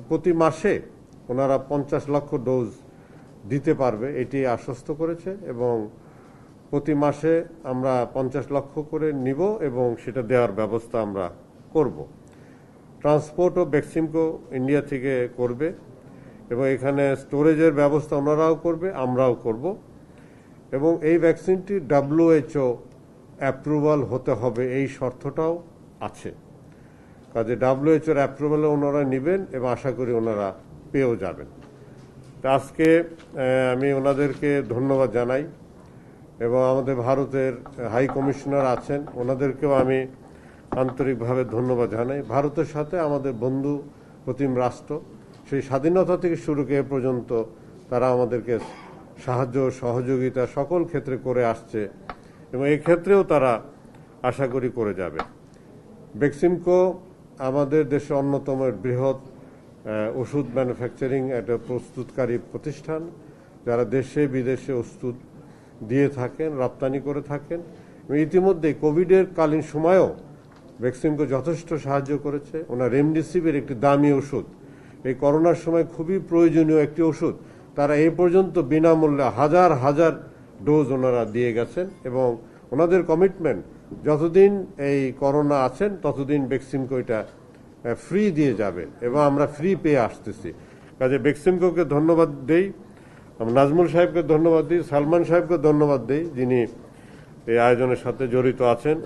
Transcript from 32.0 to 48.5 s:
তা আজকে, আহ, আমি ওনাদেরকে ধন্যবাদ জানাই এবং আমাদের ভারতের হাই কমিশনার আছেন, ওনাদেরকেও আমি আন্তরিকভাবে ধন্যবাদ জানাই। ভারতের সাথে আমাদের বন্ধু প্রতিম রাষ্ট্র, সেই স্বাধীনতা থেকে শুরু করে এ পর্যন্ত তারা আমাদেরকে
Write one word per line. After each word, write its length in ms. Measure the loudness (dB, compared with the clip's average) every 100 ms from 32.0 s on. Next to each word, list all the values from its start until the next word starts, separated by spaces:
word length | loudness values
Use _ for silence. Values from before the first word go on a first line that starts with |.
| -20 -20 -20 -8
তা 120 | 0
আজকে, 460 | 0 -2 2 4 4
আহ, 760 | 2 -12 -14 -4 0 2 2 0
আমি 160 | 0
ওনাদেরকে 680 | 2 0 0 -2 -2 0 0 -2
ধন্যবাদ 440 | -4 0 2 2
জানাই 320 | 0 0 -2 -4 -14 -20 -20 -20 -20 -20 -20 -20 -6
এবং 300 | 0 2 2
আমাদের 260 | 2 0 -2
ভারতের 560 | 0 0 0 -2 -2 -4 -14 -10 -2
হাই 200 | 0 0
কমিশনার 580 | 0 -2 -2 -2 0 0
আছেন, 400 | -2 -4 -6 -6
ওনাদেরকেও 580 | -6 -4 -2 -2 -2 2
আমি 340 | 2 2 0 -2 -12 -20 -20 -20 -20 -6
আন্তরিকভাবে 720 | -2 -2 -2 -2 -2 -2 -2
ধন্যবাদ 460 | -2 -2 -2 0 0
জানাই। 320 | -2 -4 -6 -2
ভারতের 360 | -2 0 -2
সাথে 340 | -4 -4 -4 -2
আমাদের 340 | -2 -2 -4 -4
বন্ধু 420 | -4 -2 -4 -4 -8 -20 -20 -14
প্রতিম 320 | -10 -4 -2 0
রাষ্ট্র, 440 | -2 -4 -12 -12 -12 -20 -20 -20 -6
সেই 120 | -6
স্বাধীনতা 540 | -2 0 2 2 2 0
থেকে 200 | -2 -4
শুরু 280 | -2 -4
করে 120 | 0 -2
এ 60 | -2
পর্যন্ত 520 | -2 -2 -4 -2 -4 -4 -12 -20 -20 -6
তারা 180 | 0 2
আমাদেরকে 500 | 2 0 -2 -2